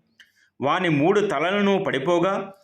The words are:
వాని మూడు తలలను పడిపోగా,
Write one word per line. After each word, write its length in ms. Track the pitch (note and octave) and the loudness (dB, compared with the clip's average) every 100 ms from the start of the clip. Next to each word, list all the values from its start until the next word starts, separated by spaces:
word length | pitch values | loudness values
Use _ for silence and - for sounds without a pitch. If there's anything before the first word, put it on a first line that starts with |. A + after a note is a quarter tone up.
| _ - - _ _ - | _ -20 -20 _ _ -6
వాని 280 | C3 E3+ F3+ | -2 0 0
మూడు 320 | D3 D#3+ G#3 | 2 2 2
తలలను 640 | - C#3 E3 G3+ G3 G3 | 0 0 -2 0 2 0
పడిపోగా, 680 | C3+ C#3 C3+ F3 F3+ G#3 G3 - | 0 -2 0 0 0 -2 -6 -16